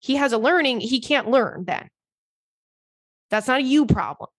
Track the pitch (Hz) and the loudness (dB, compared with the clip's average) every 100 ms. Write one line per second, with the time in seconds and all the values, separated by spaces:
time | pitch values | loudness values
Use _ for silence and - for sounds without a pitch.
0 | - 269 277 226 233 349 294 240 220 254 | -2 0 0 2 2 2 2 -2 -2 -4
1 | - 285 220 262 226 - 180 - - _ | 0 -2 2 2 2 -4 -8 -8 -8 _
2 | _ _ _ _ _ _ _ _ _ _ | _ _ _ _ _ _ _ _ _ _
3 | _ _ _ 214 214 262 262 285 269 - | _ _ _ -4 0 0 2 2 4 2
4 | - 147 - | 0 -10 -16